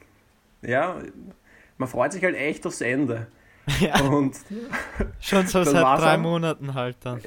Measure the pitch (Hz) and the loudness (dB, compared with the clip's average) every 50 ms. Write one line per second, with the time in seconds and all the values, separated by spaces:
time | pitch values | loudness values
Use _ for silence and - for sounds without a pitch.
0 | - _ _ _ _ _ _ _ _ _ _ _ - - 120 131 156 180 175 156 | -20 _ _ _ _ _ _ _ _ _ _ _ -4 -2 0 0 0 0 -4 -8
1 | - - - - - 190 - _ _ _ - - _ _ _ - 131 123 - 123 | -12 -14 -16 -18 -20 -20 -20 _ _ _ -20 -20 _ _ _ -8 -8 -4 0 0
2 | 123 151 - 185 175 185 156 - 135 151 156 - - 180 - - 127 117 127 135 | 0 0 0 0 0 0 0 0 -2 -4 -4 -4 -6 -6 -6 -4 -2 0 0 0
3 | 151 123 117 113 113 - - _ _ _ _ _ - - 143 131 190 156 147 151 | 0 0 -2 -4 -6 -10 -14 _ _ _ _ _ -6 -4 0 0 2 2 2 2
4 | 135 139 139 143 139 135 - - - - 196 220 240 277 - - - - - - | 2 4 4 2 2 0 -2 -6 -14 -14 -12 -12 -10 -10 -8 -8 -10 -8 -6 -6
5 | - - - - - - - 196 185 185 - 185 175 151 143 175 165 131 139 156 | -6 -6 -8 -10 -4 0 2 2 2 2 2 2 4 4 6 6 6 6 6 6
6 | 165 160 156 160 165 165 170 170 165 165 151 - 139 139 135 135 123 123 123 - | 4 4 4 4 2 0 0 0 0 -2 -4 -4 -6 -6 -4 -4 -4 -4 -6 -8
7 | - 127 123 120 - | -8 -8 -8 -8 -6